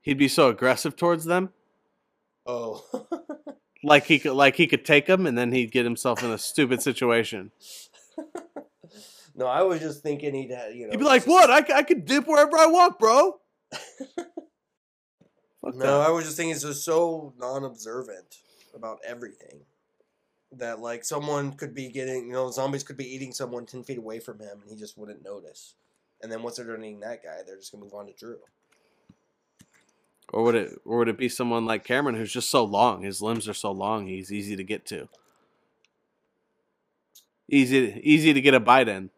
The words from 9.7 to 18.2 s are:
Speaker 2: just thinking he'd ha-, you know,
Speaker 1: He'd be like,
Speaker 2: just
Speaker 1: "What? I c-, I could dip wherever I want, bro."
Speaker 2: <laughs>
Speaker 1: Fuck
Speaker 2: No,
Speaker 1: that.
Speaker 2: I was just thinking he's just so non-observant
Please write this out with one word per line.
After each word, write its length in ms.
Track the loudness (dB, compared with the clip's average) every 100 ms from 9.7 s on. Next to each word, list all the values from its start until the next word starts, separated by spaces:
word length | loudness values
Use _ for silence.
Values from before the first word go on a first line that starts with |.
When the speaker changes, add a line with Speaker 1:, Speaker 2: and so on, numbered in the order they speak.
| 0
Speaker 2:
just 220 | -6 -8
thinking 320 | -6 -6 -6
he'd 160 | -8 -8
ha-, 180 | -12 -12
you 140 | -12 -8
know, 60 |
Speaker 1:
He'd 40 | -2
be 60 |
like, 160 | 4 4
Speaker 2:
just 40 | 6
Speaker 1:
"What? 220 | 8 8
I 120 | 6
c-, 80 | 4
I 80 | 0
could 240 | 2 0 2
dip 200 | 0 2
wherever 300 | 4 4 6
I 100 | 6
want, 300 | 8 6 6
bro." 400 | 4 6 4 0 _
Speaker 2:
<laughs> 160 | _ _
Speaker 1:
Fuck 540 | -18 -18 _ -14 -12 -12 -16 -20 _ _ _ _ _ _ _ _ _ _ _ -14
Speaker 2:
No, 40 | -4
Speaker 1:
that. 280 | 2 4 4
Speaker 2:
I 40 |
was 140 | 2
just 140 | -2 -4
thinking 160 | -4
he's 80 | -4
just 240 | -8 -8 -2
so 480 | 2 2 -2 -10 -12
non-observant 1000 | -8 -8 -8 -12 -12 -12 -12 -16